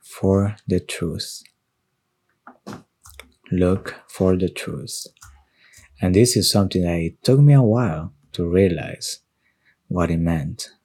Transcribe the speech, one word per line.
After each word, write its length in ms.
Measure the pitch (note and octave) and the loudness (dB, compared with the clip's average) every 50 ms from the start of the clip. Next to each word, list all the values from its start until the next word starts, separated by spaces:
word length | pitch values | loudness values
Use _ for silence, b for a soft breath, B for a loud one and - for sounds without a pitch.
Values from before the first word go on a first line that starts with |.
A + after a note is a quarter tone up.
for 540 | _ - - - - F#2+ F#2+ G2 G2+ G#2 G#2 - _ | _ -20 -12 -4 0 2 2 2 0 -2 -4 -8 _
the 120 | - F#2 F2+ | -4 -4 -4
truth. 640 | - - - - F2 E2 D2+ - - - - - - _ _ _ _ _ _ _ _ _ _ _ _ _ _ _ _ _ _ _ _ - - _ _ - - - _ _ _ _ _ - - - - _ _ _ _ - | -4 -6 -10 -8 -8 -8 -8 -10 -12 -14 -16 -18 -20 _ _ _ _ _ _ _ _ _ _ _ _ _ _ _ _ _ _ _ _ -20 -20 _ _ -18 -18 -18 _ _ _ _ _ -20 -20 -20 -20 _ _ _ _ -6
Look 440 | F#2 F2+ F2+ F2+ F#2+ G2 - - - - _ | -2 0 0 0 0 -2 -4 -12 -18 -18 _
for 280 | _ - - F#2+ F#2 F#2 | _ -6 -2 0 0 2
the 140 | F2+ F#2 E2+ | 0 -2 -4
truth. 560 | - - - - - - - A#2 - - - - _ _ b b b b b b b b b b b b b b b _ | -6 -8 -12 -10 -10 -12 -12 -12 -14 -14 -14 -16 _ _ b b b b b b b b b b b b b b b _
And 140 | F#2+ F#2 F2+ | -2 2 4
this 200 | G2 A#2+ B2 - | 4 4 4 2
is 160 | A2 - - | 0 0 2
something 300 | - G#2+ G2 G2 - F#2 | 2 2 0 2 0 -2
that 160 | F2+ E2+ E2+ E2+ | 0 0 -2 -2
it 240 | E2 E2 - _ _ | -4 -6 -8 _ _
took 160 | A#2 C3 C#3 | 2 4 6
me 140 | D3 D3 C#3+ | 6 8 8
a 80 | C#3 | 6
while 520 | B2+ G#2+ A2 B2 B2 G2 D#2 D#2 E2 F#2+ - _ _ _ - | 6 4 2 2 0 -2 -4 -6 -10 -12 -16 _ _ _ -8
to 160 | - F2 E2+ | -6 -4 0
realize 680 | E2+ F#2 G2 F#2 E2+ - D#2 D#2+ F2 - - - - - _ _ _ _ _ _ _ _ _ _ _ _ _ | 2 4 4 4 2 -2 -6 -12 -12 -12 -12 -14 -14 -14 _ _ _ _ _ _ _ _ _ _ _ _ _
what 220 | _ - F2+ E2+ E2 | _ -2 -2 -2 0
it 100 | E2+ E2 | 0 -2
meant. 520 | E2 E2+ E2+ D#2+ C#2+ D#2 - - - - _ _ | 0 -2 -2 -2 -4 -8 -10 -12 -16 -18 _ _